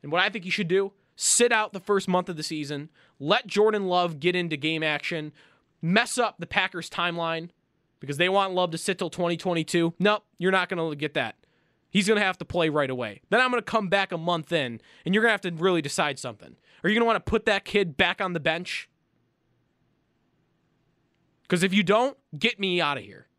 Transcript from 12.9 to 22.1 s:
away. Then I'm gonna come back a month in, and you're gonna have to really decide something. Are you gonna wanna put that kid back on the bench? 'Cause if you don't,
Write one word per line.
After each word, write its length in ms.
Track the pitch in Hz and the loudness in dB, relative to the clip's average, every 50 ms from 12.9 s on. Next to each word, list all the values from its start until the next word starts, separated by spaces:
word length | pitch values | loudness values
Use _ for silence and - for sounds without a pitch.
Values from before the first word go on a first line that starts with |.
away. 300 | 131 123 120 107 98 - _ _ | -2 -4 -6 -8 -8 -12 _ _
Then 100 | 190 226 | 2 2
I'm 100 | 254 254 | 2 2
gonna 120 | 247 240 - | 0 -2 -4
come 260 | - - 226 208 180 | 0 -2 -2 0 2
back 220 | 175 196 196 - | 2 2 2 0
a 80 | 185 165 | -4 -6
month 320 | 160 170 175 165 151 - | -2 -2 -2 -2 -2 -2
in, 300 | 175 160 139 123 117 110 _ _ - - _ | 0 0 0 -2 -6 -10 _ _ -20 -10 _
and 100 | 160 185 | 0 2
you're 80 | 214 220 | 4 4
gonna 100 | 233 214 | 4 2
have 100 | 196 - | 2 -2
to 100 | 185 170 | -6 -6
really 300 | 156 165 190 185 165 147 | 0 2 2 2 2 0
decide 360 | 143 - - 160 147 139 - | -2 -2 -2 -2 -2 -2 -6
something. 380 | - 127 110 - - 69 - _ _ _ _ - - | -10 -12 -12 -12 -20 -20 -20 _ _ _ _ -4 -2
Are 80 | 170 | 2
you 60 | 214 | 2
gonna 100 | 226 233 | 4 4
wanna 140 | 233 226 185 | 4 2 0
put 260 | - - - 226 - | 0 0 -2 0 2
that 180 | 226 208 196 - | 2 0 0 -2
kid 320 | - - 208 196 175 139 | 0 0 0 0 0 0
back 240 | - 190 170 190 - | 0 0 0 2 -2
on 120 | 202 185 175 | -4 -4 -4
the 80 | 170 | -2
bench? 480 | 143 160 160 - 113 - - - - _ _ _ _ _ _ _ _ _ _ _ _ _ _ _ _ _ _ _ _ _ _ _ _ _ _ _ _ _ _ _ _ _ _ _ _ _ _ _ _ _ _ _ _ _ _ _ _ _ _ _ _ | -2 -2 -2 -2 -4 -8 -10 -10 -12 _ _ _ _ _ _ _ _ _ _ _ _ _ _ _ _ _ _ _ _ _ _ _ _ _ _ _ _ _ _ _ _ _ _ _ _ _ _ _ _ _ _ _ _ _ _ _ _ _ _ _ _
'Cause 160 | _ 180 175 170 | _ 0 0 2
if 100 | 196 180 | 2 2
you 100 | 208 208 | 2 4
don't, 340 | 160 208 220 247 277 | 4 4 4 4 0